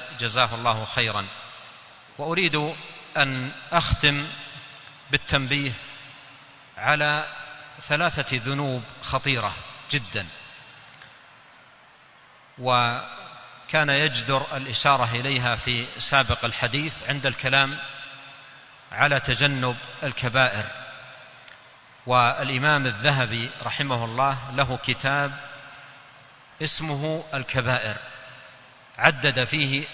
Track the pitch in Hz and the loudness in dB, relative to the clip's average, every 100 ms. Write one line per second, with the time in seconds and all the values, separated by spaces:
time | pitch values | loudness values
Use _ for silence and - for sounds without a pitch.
0 | - - 117 123 117 117 117 110 107 127 | -8 -6 0 2 2 2 0 0 0 0
1 | 113 104 98 - - - - - - - | 0 0 -4 -10 -16 -18 -20 -20 -20 -20
2 | - - 151 170 175 151 151 156 - - | -16 -8 -2 2 2 2 0 -4 -12 -16
3 | - 156 139 131 131 - - 170 - - | -2 2 2 0 -4 -8 0 2 4 4
4 | 147 143 151 - - - - - - - | 4 4 -2 -10 -14 -16 -18 -20 -20 -20
5 | - 143 - 143 127 143 139 107 - - | -4 -2 2 0 2 0 -2 -6 -12 -16
6 | - - - - - - - - 117 151 | -18 -20 -20 -20 -20 -20 -20 -2 2 2
7 | 147 151 151 - - - - - - 151 | 2 0 -2 -10 -14 -16 -18 -12 -2 2
8 | 175 147 135 127 120 139 143 123 110 - | 2 0 -2 -2 0 0 0 -2 -6 -10
9 | - 135 139 123 104 - - - - 147 | -4 0 2 2 0 -4 -12 -14 -4 -4
10 | 104 107 85 - - - - - - - | -2 -6 -8 -12 -18 -20 -20 -20 -20 -20
11 | - - - - - - - - - - | -20 -20 -20 -20 -20 -20 -20 -20 -20 -20
12 | - - - - - - 127 123 120 123 | -20 -20 -20 -20 -20 -4 2 4 4 0
13 | - - - - - - - 156 143 139 | -6 -14 -16 -18 -20 -20 0 2 4 4
14 | 151 120 117 135 147 139 131 120 147 135 | 4 0 0 0 -2 -6 -4 2 4 4
15 | 117 120 135 131 123 113 127 120 123 - | 4 0 0 2 2 0 0 -2 -2 0
16 | - 139 123 120 117 - 120 139 156 - | 4 6 4 2 -2 0 0 0 -4 -6
17 | - 143 131 117 131 135 139 151 - - | -4 -2 -2 -2 2 4 2 -2 -10 -12
18 | - - - - - - - - - 107 | -16 -16 -18 -20 -20 -20 -20 -20 -8 2
19 | 143 139 - 120 143 135 127 113 - - | 4 4 2 2 2 2 -2 -2 -8 -8
20 | 147 - 127 127 127 101 98 - - - | -6 -2 2 4 4 2 -6 -8 -14 -16
21 | - - - - - - - - - - | -18 -20 -20 -20 -20 -20 -20 -20 -20 -10
22 | 123 123 120 - 135 127 151 147 131 101 | 2 6 6 4 0 2 4 4 2 2
23 | 147 139 117 117 123 - 110 - 143 120 | 2 4 2 0 -4 -6 -6 -2 0 0
24 | 113 117 139 131 131 127 131 127 - 123 | -2 0 0 0 -2 0 0 0 -2 0
25 | 135 143 143 139 - - - - - - | 0 0 -2 -6 -14 -16 -18 -20 -20 -20
26 | - - - - - - 156 - 160 139 | -20 -20 -20 -20 -18 -4 0 0 0 -2
27 | 156 160 - 139 127 135 123 123 107 104 | -2 -4 -4 -6 -2 0 2 2 0 -6
28 | - - - - - - - - - - | -10 -16 -18 -20 -20 -20 -20 -20 -16 2
29 | 135 139 143 123 123 151 139 139 151 | 4 4 2 2 0 0 0 0 -2